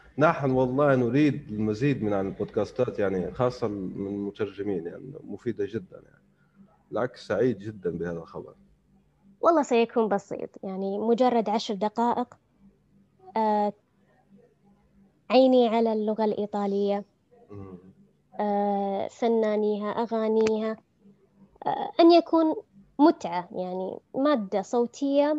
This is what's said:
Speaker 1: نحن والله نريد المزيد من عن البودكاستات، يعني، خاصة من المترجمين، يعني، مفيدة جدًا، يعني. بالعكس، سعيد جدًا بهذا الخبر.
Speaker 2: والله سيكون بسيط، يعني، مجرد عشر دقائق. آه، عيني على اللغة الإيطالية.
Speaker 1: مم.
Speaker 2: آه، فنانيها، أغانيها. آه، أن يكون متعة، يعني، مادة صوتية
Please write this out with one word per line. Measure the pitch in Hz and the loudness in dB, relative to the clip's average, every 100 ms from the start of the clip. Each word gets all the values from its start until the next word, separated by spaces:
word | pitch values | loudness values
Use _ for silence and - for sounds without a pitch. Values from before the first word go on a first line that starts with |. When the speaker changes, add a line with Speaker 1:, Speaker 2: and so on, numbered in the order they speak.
| - - | -12 2
Speaker 1:
نحن | 160 156 139 | 4 4 2
والله | 131 127 131 147 131 | 2 2 2 4 4
نريد | 120 131 151 143 - | 4 4 4 2 -4
المزيد | 107 107 104 143 120 | -4 -2 0 0 0
من | 107 | 0
عن | 101 95 | 0 -2
البودكاستات، | 92 101 113 101 - 120 101 | -4 -4 -2 -2 -2 -2 0
يعني، | 98 92 87 | -2 -2 -4
خاصة | 92 127 127 110 | -2 -2 -2 -6
من | 101 92 95 98 | -6 -8 -8 -6
المترجمين، | 101 101 - 101 95 101 92 82 | -6 -6 -6 -6 -6 -6 -4 -6
يعني، | 87 95 95 | -12 -14 -16
مفيدة | - 101 120 101 98 | -14 -10 -8 -6 -6
جدًا، | 110 185 - | -6 -12 -18
يعني. | - _ _ _ _ _ - _ _ | -20 _ _ _ _ _ -20 _ _
بالعكس، | - 123 - - | -6 -6 -6 -4
سعيد | 101 127 98 | 0 0 0
جدًا | 107 110 90 | -8 -8 -6
بهذا | 82 87 82 | -6 -6 -8
الخبر. | 80 82 - - _ _ _ _ _ _ _ _ | -10 -14 -16 -18 _ _ _ _ _ _ _ _
Speaker 2:
والله | 320 320 | 2 2
سيكون | 269 233 233 247 220 | 2 0 2 0 0
بسيط، | 196 - - - - | -2 -4 -10 -12 -12
يعني، | 196 190 196 202 | -10 -6 -6 -2
مجرد | 220 233 254 240 208 | 0 2 4 2 0
عشر | 214 - | -2 -4
دقائق. | 196 214 233 240 233 247 - _ _ 196 _ _ _ _ _ 381 220 | -4 -4 0 0 -2 -6 -12 _ _ -20 _ _ _ _ _ -8 -2
آه، | 220 214 208 - _ _ _ _ _ - _ _ _ _ _ _ _ _ - | 0 2 0 -4 _ _ _ _ _ -20 _ _ _ _ _ _ _ _ 2
عيني | 247 262 254 233 | 6 6 6 4
على | 226 226 | 4 2
اللغة | 220 214 214 | 0 -2 0
الإيطالية. | 214 208 208 208 202 196 202 202 202 _ _ _ - | 0 -2 -4 -4 -2 0 0 -2 -6 _ _ _ -20
Speaker 1:
مم. | 101 95 92 - - _ _ _ - | -16 -16 -16 -20 -20 _ _ _ -6
Speaker 2:
آه، | 208 202 202 202 196 196 - | -2 0 0 0 -2 -4 -6
فنانيها، | - 233 226 214 214 208 208 208 | -2 0 2 2 0 0 -2 -4
أغانيها. | - 233 226 220 220 220 220 220 220 _ _ _ _ _ _ - _ - | -4 -4 -2 0 2 2 0 -4 -8 _ _ _ _ _ _ -20 _ -4
آه، | - - - | -4 -2 4
أن | 339 | 6
يكون | 339 339 330 320 302 - - - - | 6 6 2 2 -2 -8 -20 -10 4
متعة، | 294 - 175 175 175 | 4 4 -2 -6 -6
يعني، | - 180 185 185 - - | -8 -6 -6 -6 -10 -10
مادة | 254 285 277 190 202 | -2 2 2 0 -4
صوتية | 190 240 240 - 277 277 294 | -2 -2 -2 -4 0 2 2